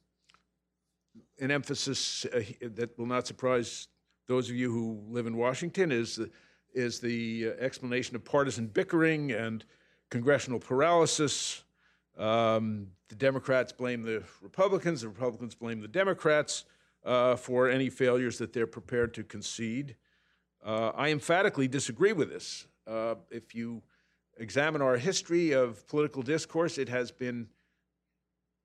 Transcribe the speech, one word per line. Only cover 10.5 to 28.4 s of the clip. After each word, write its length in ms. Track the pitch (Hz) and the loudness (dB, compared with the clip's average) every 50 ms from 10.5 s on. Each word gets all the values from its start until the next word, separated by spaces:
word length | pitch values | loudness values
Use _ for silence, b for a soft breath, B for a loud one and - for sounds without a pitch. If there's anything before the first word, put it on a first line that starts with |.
| 123 110 | -4 -6
paralysis. 1040 | - - 131 131 147 170 175 170 160 147 - - 156 139 - - - - - - - _ _ _ _ _ _ _ _ _ _ | -4 -2 0 2 4 6 6 6 6 4 4 2 0 0 0 -2 -4 -6 -8 -10 -14 _ _ _ _ _ _ _ _ _ _
Um, 720 | - 98 110 110 117 117 113 110 113 110 110 107 104 101 95 90 _ _ - | -4 0 2 2 4 4 4 4 2 2 0 -4 -4 -8 -10 -14 _ _ -20
the 80 | 110 | -4
Democrats 560 | 104 131 135 135 135 - - 131 127 123 123 - | 0 2 2 2 2 0 2 2 2 2 0 -4
blame 300 | - 127 123 123 120 113 | -4 -4 -4 -4 -4 -4
the 200 | 113 110 107 92 - - - - | -4 -4 -4 -6 -8 -16 -20 -20
Republicans, 580 | 98 - - 190 202 190 180 - 175 165 131 | -8 0 2 4 4 4 2 0 0 -2 -2
the 80 | 113 110 | -6 -10
Republicans 480 | 101 90 123 123 110 - 123 113 - | -6 -4 -4 -4 -2 -4 -8 -12 -10
blame 240 | - 117 117 117 110 | -10 -8 -6 -6 -6
the 80 | 104 107 | -8 -4
Democrats, 760 | 107 180 196 196 180 185 - 156 151 151 143 - - - - b b b b b b b - | -2 0 2 2 0 2 2 4 4 4 2 0 -4 -6 -8 b b b b b b b -2
uh, 300 | - 123 123 123 127 123 | 2 2 4 6 4 4
for 320 | 117 - - 127 123 127 127 | 2 0 0 2 4 4 4
any 220 | 123 131 135 127 | 4 2 2 -2
failures 480 | 127 - 135 123 120 127 127 120 107 - | 0 2 4 4 4 4 2 0 -2 -4
that 140 | 117 104 - | -6 -4 0
they're 140 | 123 113 | -2 -2
prepared 460 | 110 - 120 - - 123 120 120 117 113 | -2 -2 -8 -10 -4 0 0 0 0 -2
to 100 | - 104 | -6 -10
concede. 720 | - - 104 104 - - - 117 113 113 131 147 139 117 - _ _ _ _ _ _ _ _ _ _ _ _ - | -10 -12 -10 -10 -10 -6 -6 -4 -4 -4 -4 -6 -8 -12 -18 _ _ _ _ _ _ _ _ _ _ _ _ -6
Uh, 260 | 104 110 110 113 110 - | -4 -2 0 0 0 0
I 160 | - 131 151 | 0 0 0
emphatically 560 | 156 151 - - 170 180 202 208 - - 135 131 | 0 0 2 2 4 4 4 4 2 2 0 0
disagree 440 | 123 143 - - 117 104 170 208 220 | 0 -2 -4 -4 0 2 4 4 4
with 180 | 165 127 - | 2 0 0
this. 360 | - 90 - - - - - - _ _ _ | -2 -8 -10 -10 -12 -12 -14 -18 _ _ _
Uh, 300 | - 110 110 110 117 113 107 90 _ | -8 -4 -2 -2 -2 -4 -4 -8 _
if 260 | - 117 113 - - | -14 -14 -14 -12 -10
you 260 | 117 117 117 117 113 - _ _ _ _ _ _ _ _ _ _ | -8 -8 -8 -8 -10 -14 _ _ _ _ _ _ _ _ _ _
examine 460 | - 123 110 95 131 143 156 156 147 139 | -14 -12 -2 0 2 2 2 2 2 4
our 140 | 131 127 | 4 4
history 560 | 117 120 190 185 - - - 170 175 175 160 139 | 4 2 0 -2 -2 -2 0 2 2 4 4 4
of 340 | 131 127 120 113 - - - | 4 4 2 0 -6 -10 -2
political 340 | - 151 151 143 - 139 123 | 0 0 0 0 -2 -4 -2
discourse, 560 | 127 156 160 147 - - 165 170 165 - 139 | -2 -2 -2 -2 -2 0 0 0 0 0 -2
it 100 | 131 120 | -4 -2
has 220 | 123 127 123 117 | 0 -2 -2 -2
been 380 | - - 127 123 120 120 117 107 _ _ _ _ _ _ _ _ _ _ _ _ _ _ _ _ _ _ | -4 -6 -6 -6 -4 -6 -8 -10 _ _ _ _ _ _ _ _ _ _ _ _ _ _ _ _ _ _